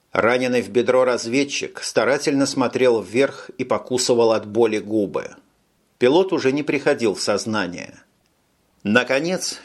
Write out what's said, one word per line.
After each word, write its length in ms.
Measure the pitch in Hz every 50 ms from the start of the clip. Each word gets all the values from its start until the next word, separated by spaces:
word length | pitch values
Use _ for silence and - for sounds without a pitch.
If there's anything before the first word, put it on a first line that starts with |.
| _ _
Раненый 500 | - - - 113 123 127 127 123 123 120
в 80 | 98 95
бедро 340 | 101 120 113 117 127 127 127
разведчик 800 | 127 120 110 - 113 120 139 143 143 - - - - - - -
старательно 600 | - - 135 110 113 139 143 - 156 143 139 139
смотрел 560 | - - 135 123 117 - 127 131 127 117 110
вверх 480 | 95 92 104 127 139 135 - - - - - -
и 60 | 127
покусывал 720 | - 113 107 - - 127 123 - - 123 117 117 113 110
от 140 | 107 101 107
боли 300 | 104 117 117 107 107 104
губы. 580 | 92 104 107 107 101 85 69 - - - - - _ _ _ _ _ _ _ _ _ _ _ -
Пилот 340 | 120 123 147 180 190 190
уже 200 | 180 139 127 135
не 120 | 135 147 143
приходил 520 | - 151 139 - 151 143 - 117 104 90
в 60 | -
сознание. 840 | - - 104 98 - 113 107 107 95 87 87 - - 50 - - _ _ _ _ _ _ _ _ _ _ _ _ _ _ _ _ -
Наконец, 760 | 101 107 123 120 - 131 135 156 175 185 170 - - - -